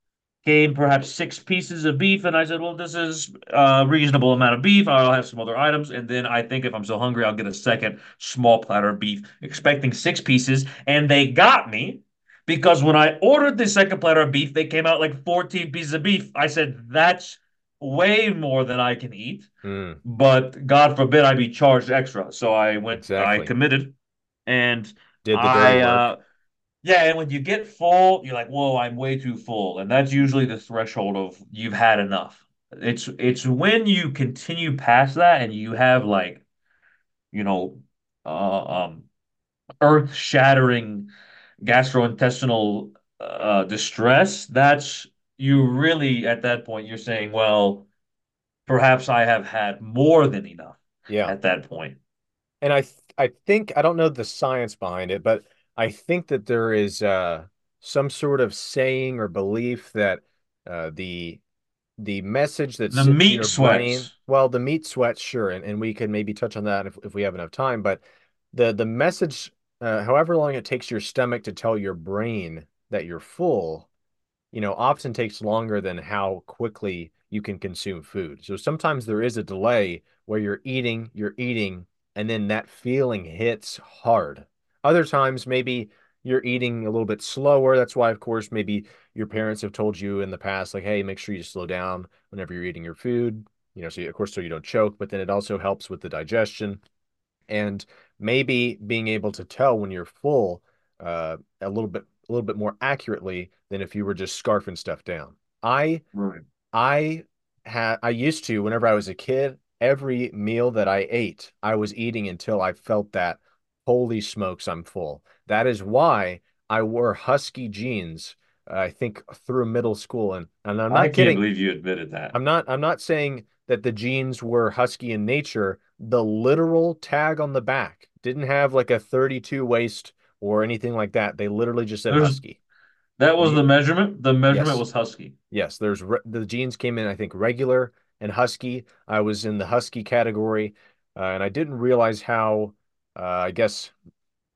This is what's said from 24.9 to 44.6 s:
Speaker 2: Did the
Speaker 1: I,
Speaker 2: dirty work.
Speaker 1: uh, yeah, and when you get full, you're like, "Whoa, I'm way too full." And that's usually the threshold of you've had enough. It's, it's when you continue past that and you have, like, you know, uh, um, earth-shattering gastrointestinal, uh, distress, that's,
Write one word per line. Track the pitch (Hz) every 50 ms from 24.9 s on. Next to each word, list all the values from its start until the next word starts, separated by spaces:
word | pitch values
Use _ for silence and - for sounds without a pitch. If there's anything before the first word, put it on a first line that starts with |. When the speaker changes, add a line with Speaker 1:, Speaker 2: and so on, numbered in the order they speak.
| - _ _ _ _ _ -
Speaker 2:
Did | 107 107
the | 107
Speaker 1:
I, | 120 127 127 127 131 127 127
Speaker 2:
dirty | 127 123
work. | 123
Speaker 1:
uh, | 120 120 120 120 - - - _ _ _ _ _ _ _ _ _ _ _ -
yeah, | 165 185 180 165
and | 160 165 160
when | 160 143
you | 139 143
get | 135 180 202 220 214
full, | - - - 170 175 175 180 185 185 190 180 -
you're | 135 127
like, | 120 117
"Whoa, | 117 135 143 139 139 131
I'm | 127 123 120 120
way | 123 131 135 135 131
too | 131 127 117
full." | 104 - - 113 110 98 92 90 92
And | 95 101
that's | 120 135 139 135 135
usually | 139 139 135 131 139 131
the | 123 113
threshold | 104 - - 117 113 110 110 - 117 101 98 101
of | 98 95 92 92 - - -
you've | - 107 113 113 101
had | 95 117 113 110 104
enough. | 101 95 98 92 82 - - _ _ _ _ _ _ _
It's, | - - - 117 120 117 - - - -
it's | 120 123 127 127 -
when | 127 127 127 165 202 220 226 220
you | 208 196 180 170 151 131
continue | - 139 127 127 - - - 165 170 165 156 135
past | 131 - - 120 123 139 135 135
that | 160 175 175 170 143 123
and | 107 107
you | 107 107 110 113
have, | 117 127 127 127 127 107
like, | 104 101 95 90 90 87 - _ _ _ _ _ _ _ _ _ _ _ _ _ _ _ _ _ _ -
you | 101 101
know, | 98 98 90 87 - - 65 - _ _ _ _ _ _ _ -
uh, | - 76 82 98 98 95 98 - - - 90 90
um, | 85 80 80 - _ _ _ _ _ _ _ _ _ _ _ _ - - -
earth-shattering | 151 147 151 151 147 143 - - - - - 139 131 135 139 135 131 127 123 120 113 107 107 101 101 101 - - - - - - - _ _ - 101
gastrointestinal, | 107 120 127 131 131 - 127 120 117 110 - 131 123 120 - - 123 117 110 107 104 101 107 - - - _ _ _ _ -
uh, | - - - - 87 107 104 98 95
distress, | 92 104 104 - - - - 113 120 127 147 185 196 - - -
that's, | - 123 127